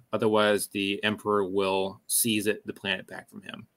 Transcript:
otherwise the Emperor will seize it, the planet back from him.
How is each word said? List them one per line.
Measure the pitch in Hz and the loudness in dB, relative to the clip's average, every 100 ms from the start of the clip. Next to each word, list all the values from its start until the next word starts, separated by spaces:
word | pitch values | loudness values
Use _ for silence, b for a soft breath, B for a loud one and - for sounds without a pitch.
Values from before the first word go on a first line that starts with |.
| - | -6
otherwise | 110 113 107 107 101 - | 0 2 4 4 4 0
the | 104 98 101 | -2 -2 0
Emperor | 107 101 107 104 | -2 -2 0 0
will | 92 95 95 95 95 98 - | 0 0 2 0 -2 -6 -4
seize | - 120 107 104 | -2 0 2 0
it, | 101 - | -2 -6
the | |
planet | - 98 95 - | -8 -4 -4 -6
back | 92 - | -16 -14
from | 107 | -18
him. | - - 120 | -16 -16 -18